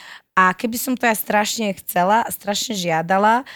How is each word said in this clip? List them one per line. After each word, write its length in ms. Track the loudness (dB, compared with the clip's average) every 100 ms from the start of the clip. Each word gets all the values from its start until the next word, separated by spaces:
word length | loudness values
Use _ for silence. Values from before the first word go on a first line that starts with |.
| -20 -20 _
a 180 | 2 2
keby 260 | 2 -4 -4
som 160 | -4
to 120 | 0
ja 100 | 0
strašne 580 | 0 0 0 0 -2 -4 -4
chcela, 480 | -4 0 2 2 0
strašne 440 | -6 -6 -4 -4
žiadala 720 | -4 -2 -2 0 2 4 2 -2